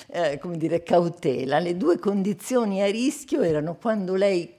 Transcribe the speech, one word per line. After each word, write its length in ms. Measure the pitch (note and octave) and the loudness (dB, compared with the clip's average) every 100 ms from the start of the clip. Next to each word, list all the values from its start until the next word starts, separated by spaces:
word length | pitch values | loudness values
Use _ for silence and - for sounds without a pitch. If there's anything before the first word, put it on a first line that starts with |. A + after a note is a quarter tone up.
| - | -10
Eh, 320 | E3+ D#3+ C#3+ | -4 -2 -2
come 180 | F3+ E3 | -6 -4
dire, 240 | D#3 E3 | -2 -2
cautela, 760 | E3+ F3 E3+ E3 D#3 B2 C3 D3 | 2 4 4 0 -2 -2 0 0
le 180 | F3 F3 | 0 0
due 220 | C4+ C#4 | 2 2
condizioni 840 | G3+ G3+ F#3+ F#3 - B3+ G#3+ G3 | 2 0 0 -2 -2 0 0 0
a 60 | G3+ | 0
rischio 560 | A3 C4 - - D4 | 0 -2 -2 -4 0
erano 320 | F3 D3+ D#3 E3 | 2 0 -2 -4
quando 400 | A#3 G#3+ F#3 F#3+ | -2 -2 0 2
lei 360 | G3+ F3+ E3 | 2 2 -2